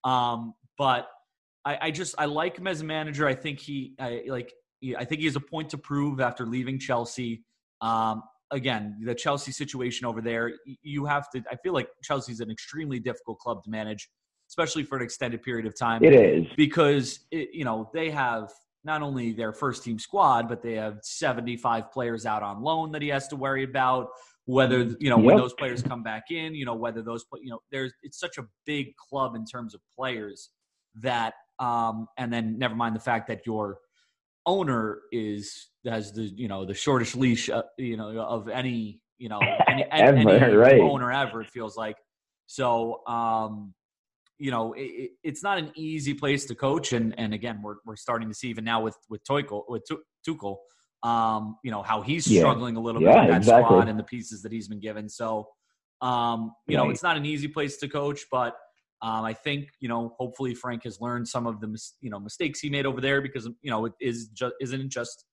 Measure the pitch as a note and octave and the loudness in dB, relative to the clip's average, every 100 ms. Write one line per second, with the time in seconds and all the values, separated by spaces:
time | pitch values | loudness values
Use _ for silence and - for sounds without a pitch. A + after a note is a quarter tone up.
0 | B2+ B2+ B2 A#2 A2+ - _ - C3+ B2 | 2 2 0 -2 -8 -14 _ -2 0 0
1 | - - _ _ _ _ C#3+ C#3+ D#3+ D3 | -2 -20 _ _ _ _ -6 -4 -4 -4
2 | E3 - D3+ D3+ F3 F3+ F#3+ D#3+ D#3 D#3 | -8 -2 -2 0 -4 -4 -6 -6 -4 -6
3 | D3+ C#3+ D3 C3 D#3 C#3 - C#3 C3 - | -6 0 0 0 -6 -10 -10 -10 -10 -10
4 | C3 A#2+ B2 B2+ A#2+ - _ _ C3 B2 | -8 -8 -6 -8 -8 -18 _ _ -8 -8
5 | B2 D#3 D#3 C#3 C#3+ D#3+ D#3 D3 - C#3+ | -6 -2 -2 -2 -6 -10 -8 -12 -6 -2
6 | D3 C3 B2 A#2+ A#2 B2+ B2+ C3+ C3+ A#2+ | -2 0 -2 -2 -6 -4 -4 -6 -2 -2
7 | A#2 - A#2+ A2+ _ _ _ _ A2+ A2+ | -2 -6 -8 -8 _ _ _ _ -2 0
8 | A2+ A2 - _ _ C#3+ C3 A2+ G#2 G#2 | 0 -2 -8 _ _ -4 -2 -2 -4 -8
9 | A2+ A#2+ D#3 C#3+ C#3 - C#3 C3 B2 A#2+ | -6 -4 -2 -2 -4 -10 -10 -6 -6 -4
10 | B2 A2+ A2+ A#2 A#2 A2+ - C3 D3+ C#3+ | -6 -4 -4 -4 -4 -8 -18 -18 -8 -6
11 | C#3+ C#3+ C#3 C3 A2 B2+ F#3 D#3+ A#2+ _ | -2 -2 -2 -10 -10 -8 -2 -2 -4 _
12 | - C#3+ B2+ A2+ A2 A2 - D3 D3+ B2+ | -4 -4 -4 -10 -8 -10 -12 -10 -6 -4
13 | A#2+ A2+ - G#2+ B2 G#2 G#2 A2 G#2+ G#2+ | -6 -8 -12 -10 -8 -8 -8 -8 -6 -8
14 | - _ _ _ _ - D#3+ D#3+ C#3 C3+ | -14 _ _ _ _ -2 -2 -2 -4 -4
15 | A#2+ - B2+ A#2 C3 A#2 A2 - A#2 A2+ | -6 -4 -6 -4 -6 -4 -6 -2 0 6
16 | D#3 C3+ F#2+ D#2 D#2+ - D3 E3 D3 C#3+ | 10 12 10 6 0 2 2 6 4 4
17 | A#2+ - _ D#3+ - E3+ C3 A2 A2 D#3+ | 0 -8 _ -6 -6 -6 -4 -4 -6 -6
18 | D#3+ D3 B2+ A2+ G#2+ - _ _ D3+ D#3 | -4 0 0 -2 -6 -16 _ _ -6 -4
19 | D3 C3+ A#2 A2 A2+ G#2+ C#3 A#2+ B2 A2+ | -2 -4 -4 -4 -6 -4 -4 -4 -6 -8
20 | - G3+ E3 B2 A#2 A#2 A#2 A2 A2 G#2+ | -4 4 6 6 2 -6 -4 -4 -6 -8
21 | - - D3+ A#2+ A#2+ A#2 B2 A2+ A2 C3+ | -14 -4 -2 -2 -4 -2 0 -2 -4 -6
22 | A#2+ A#2 A2 G#2+ G#2 G2+ C#3 D#3+ D#3+ D3+ | -4 -4 -4 -4 -4 -6 -2 -2 -2 -6
23 | D3 C#3 C#3 C#3+ C3+ C3+ C3 C3 B2+ B2+ | -2 -2 -4 -6 -2 -2 -2 2 2 2
24 | B2 - - _ - B2+ C3 B2+ A#2+ A#2 | -2 -12 -20 _ 2 4 6 6 2 0
25 | C#3 A#2 A2 G#3 B2+ - C3+ A#2+ B2+ A#2+ | 4 8 10 10 6 -4 -6 -4 -4 -6
26 | A2+ A2 - E3 D#3+ D#3 B2+ A#2 A#2 A2+ | -6 -8 -6 -6 -6 -6 -6 -4 -4 -6
27 | A2+ A#2 - C#3 C3 A#2 _ C3+ C3 _ | -8 -8 -10 -16 -14 -16 _ -6 -6 _
28 | - - F3 D3+ A2+ _ - D3 C3+ _ | -20 -10 -10 -10 -16 _ -6 -6 -6 _
29 | - C3+ C3 A#2 A2 B2 A2+ G#2+ _ - | -10 -4 -4 -4 -10 -10 -12 -16 _ -8
30 | C3 A#2 G#2 G2 - _ _ _ _ A2 | -6 -6 -8 -12 -20 _ _ _ _ -6
31 | B2 A#2+ A2+ - _ - B2 A#2+ A2+ A2 | -2 0 -2 -6 _ -6 -2 0 0 -4
32 | A2 - B2 A#2 A2 A2 B2+ A2+ A#2 A2 | -10 -8 -4 -2 -2 -2 -2 0 -2 -2
33 | B2+ A#2 G#2+ A2 - A2 G#2 G2 _ _ | 0 -2 -2 -8 -6 -4 -4 -8 _ _
34 | _ _ _ _ - F#3+ E3 A#2+ G#2+ - | _ _ _ _ 0 0 2 0 -2 -6
35 | - A2+ G#2+ G#2 G2+ - - _ A#2+ A2+ | -8 -6 -4 -6 -8 -16 -20 _ -6 -6
36 | G2+ G#2 G#2+ G2 A#2+ G2 F#2+ G2 - C3 | -6 -8 -8 -6 -6 -6 -6 -4 2 2
37 | A2+ A#2+ B2+ A#2 - A2+ - - B2+ A2 | 2 0 2 2 0 -4 -4 -8 -8 -6
38 | G#2+ A2+ A2 A2+ G#2+ B2+ B2+ A#2 G#2+ G2+ | -8 -8 -6 -6 -4 -4 -4 -4 -6 -12
39 | _ _ A#2+ G#2+ G2+ A2+ - C3 - D#3 | _ _ -10 -2 -2 2 2 2 0 6
40 | A#2+ C3+ A2 G2+ B2+ G#2 B2 C#3 - C3 | 8 8 8 8 10 10 12 10 10 4
41 | B2 C3 C3 A2+ G#2+ B2 A2 A2 A2 G#2+ | 0 0 -2 -4 -10 -10 -10 -6 -8 -8
42 | _ _ _ _ _ - B2+ A#2 A#2 A2+ | _ _ _ _ _ -2 2 2 0 -4
43 | - A#2 A2+ A2+ A2 G#2+ G2+ _ _ _ | -4 -2 0 0 -2 -6 -14 _ _ _
44 | _ _ _ _ C#3 A#2+ A2+ A#2 C3+ A#2+ | _ _ _ _ -4 -2 -2 -6 -10 -10
45 | C3 _ D#3+ - G3 F#3+ D3+ D#3 D#3 D#3 | -12 _ -8 -6 -2 -2 -4 -8 -8 -4
46 | C#3 C#3+ D3 C#3 - A#2+ C3+ D#3+ - A#2+ | -4 -2 0 0 -2 -2 0 0 0 0
47 | A2+ - G#2+ G#2 A#2 G#2 G#2 G#2 A2+ G#2+ | 0 -2 -4 -4 -6 -8 -10 -14 -16 -12
48 | - A#2 A2 G#2+ B2+ A2+ A2 A2+ A2 - | -4 -4 -4 -8 -8 -6 0 0 0 -6
49 | _ G#2+ - C#3+ C#3 G#2 G#2+ A#2 - D#3+ | _ -14 -2 -2 -2 -8 -6 -10 -6 -10
50 | _ _ - D#3 G2+ G2 - _ _ _ | _ _ -8 -6 -8 -10 -16 _ _ _
51 | A#2 A#2 A2+ A2 G#2+ A2 C3 G#2+ G2+ A2 | 0 2 2 0 -4 -8 -8 -6 -2 -2
52 | A2+ E3 - - D#3 A2+ B2 A2+ A#2 A2+ | 0 -2 6 6 6 4 -2 -4 -4 4
53 | D#2 D3 E2+ F2 G#2+ A#2 A#2 F#2 A2+ G#2+ | 8 10 10 6 10 10 10 8 6 0
54 | - B2 A2 G#2 G#2+ A2+ G2 G#2+ G#2+ G#2+ | -6 -10 -10 -12 -8 -8 -8 -10 -8 -10
55 | G#2 - A#2 A2 G#2 _ _ _ _ _ | -12 -8 -4 -4 -6 _ _ _ _ _
56 | B2+ B2 A#2+ A2+ A2 - - C#3+ - - | -2 0 0 -2 -6 -10 0 2 2 2
57 | F3+ D#3+ D3 D3+ D3 D#3 D3 C#3 C#3+ D3 | 0 0 0 -4 -4 -4 -4 -4 -6 -2
58 | C#3+ C#3+ - B2+ A#2+ - - _ _ _ | -2 -4 -4 -2 -2 -4 -20 _ _ _
59 | A2+ A2 A2 A2+ D3 C#3+ C#3+ _ B2 A#2 | -4 -2 -2 -4 -4 -4 -6 _ -4 -4
60 | A#2 - B2+ - C3 A#2+ B2+ A#2 A#2+ G2 | -4 -6 -10 -4 -6 -6 -8 -8 -10 -8
61 | A#2+ A#2+ A#2 C3 A#2 G#2+ G#2+ A2 - _ | -6 -4 -4 -4 -4 -6 -8 -10 -12 _
62 | B2+ G#2 G2+ - E3 - D3 C#3+ C3+ B2+ | -12 -10 -12 -4 -4 -4 -4 -2 -2 -2
63 | C3+ C#3 C3+ C3+ A2+ A#2 C#3+ A2 A2+ - | 0 0 0 -8 -10 -12 -6 -4 -4 -4
64 | C3 A#2 A2 G#2+ B2 - C3 C3+ C3+ B2+ | -6 -6 -10 -6 -6 -6 -6 -6 -6 -6
65 | A#2+ - _ | -8 -12 _